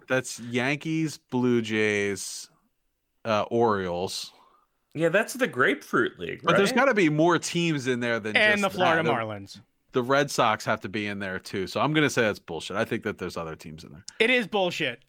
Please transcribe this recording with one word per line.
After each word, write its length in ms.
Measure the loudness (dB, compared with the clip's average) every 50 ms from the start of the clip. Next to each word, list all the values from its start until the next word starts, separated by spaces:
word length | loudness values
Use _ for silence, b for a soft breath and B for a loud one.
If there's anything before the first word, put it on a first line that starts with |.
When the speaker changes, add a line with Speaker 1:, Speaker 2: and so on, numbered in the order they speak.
| _ -2
Speaker 1:
that's 320 | -2 -2 -2 -2 -8 -12
Yankees, 760 | -10 -6 -2 -2 0 0 -2 -2 -4 -4 -2 -2 -2 -2 -4 -8
Blue 440 | _ _ -2 0 2 4 4 2
Jays, 880 | 2 0 0 0 2 2 2 2 0 0 -2 -4 -8 -10 -12 -12 -14 -18 _ _ _ _ _ _ _ _ _ _ _ _ _ _ -4
uh, 160 | 0 0 0 0 0
Orioles. 800 | 2 4 4 4 4 2 0 -2 -2 -2 -4 -4 -4 -6 -10 -12 -16 b b b b b b b _ _ _ _ -4
Speaker 2:
Yeah, 160 | -2 0 2
that's 240 | 2 2 0 0 -2
the 140 | -2 -2 -2
Grapefruit 720 | 2 2 2 2 2 0 -4 -2 0 0 0 0 -2 -6
League, 200 | -8 -8 -8 -4
Speaker 1:
But 140 | 0 2 4
there's 140 | 4 4 4
Speaker 2:
right? 80 | 4 2
Speaker 1:
gotta 160 | 4 4 4
be 160 | 4 4 4
more 280 | 4 4 4 4 4 2
teams 500 | 0 -2 -2 -2 0 0 0 0 0 -2
in 120 | -2 0
there 180 | 0 0 -2 -2
than 160 | -2 0 2 2
Speaker 3:
And 240 | 4 4 4 2
Speaker 1:
just 100 | 0 0
Speaker 3:
the 60 | 0 2
Florida 260 | 2 2 4 2 2
Speaker 1:
that. 60 | 2
The, 40 | 0
Speaker 3:
Marlins. 460 | 0 -2 -4 -8 -10 -12 -14 -18 -20 -20 _ _ _ _ _
Speaker 1:
the 100 | -2 0
Red 300 | 2 2 4 2 2 2
Sox 320 | 2 2 2 2 2 2 0
have 160 | -2 -2 -2
to 80 | -4 -6
be 200 | -6 -4 -4 -4
in 120 | -6 -6
there 180 | -6 -6 -6 -8
too. 300 | -8 -8 -6 -6 -4 -4
So 140 | -2 0
I'm 100 | 0 2
gonna 180 | 2 2 2 2
say 120 | 2 2
that's 180 | 2 2 0 -2
bullshit. 380 | -6 -10 -10 -8 -8 -6 -4 -2
I 80 | -2
think 180 | -2 -2 -4 -4
that 140 | -4 -6 -6
there's 180 | -6 -8 -6
other 220 | -8 -8 -8 -10 -12
teams 260 | -14 -16 -16 -16 -18
in 80 | -18
there. 140 | -20 -20 -20 -8 -2 0
Speaker 3:
It 80 | 2 2
is 180 | 2 0 0 -2
bullshit. 520 | -2 -2 -2 -2 -2 -2 -4 -4 -6 -8 _